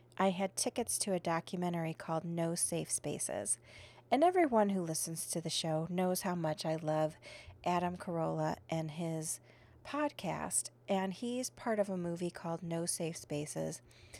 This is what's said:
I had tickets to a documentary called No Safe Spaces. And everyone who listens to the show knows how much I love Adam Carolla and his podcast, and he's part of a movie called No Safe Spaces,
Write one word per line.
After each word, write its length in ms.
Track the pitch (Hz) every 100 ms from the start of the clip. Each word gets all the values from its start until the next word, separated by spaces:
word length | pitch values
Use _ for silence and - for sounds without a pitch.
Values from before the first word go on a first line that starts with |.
| - -
I 120 | 190
had 260 | 180 196 -
tickets 420 | 247 247 233 -
to 140 | 208
a 80 | 180
documentary 720 | 170 165 - 180 175 170 160
called 300 | 160 - 165
No 320 | 170 170 165 170
Safe 340 | - 165 165
Spaces. 640 | - 147 - - 95 101 - - - - - -
And 140 | 262
everyone 460 | 339 359 302 220 202
who 120 | 185
listens 480 | 165 156 170 165 -
to 100 | 165
the 80 | 160
show 380 | - 165 156 165
knows 340 | 175 185 185
how 120 | -
much 320 | 180 156 151 160
I 80 |
love 420 | 160 156 156 156 - - - - -
Adam 320 | 180 175 175 175
Carolla 600 | - 165 160 160 156 - -
and 220 | 165 160
his 480 | 151 165 160 160 - - - - - -
podcast, 840 | 285 294 - 170 156 156 - - - -
and 240 | 190 190
he's 360 | 180 240 247 254
part 280 | - 240 208
of 100 | 202
a 80 | 185
movie 340 | 175 170 175
called 300 | - 170 165
No 260 | 170 165 170
Safe 300 | - 165 160
Spaces, 640 | - 147 151 160 160 - - - -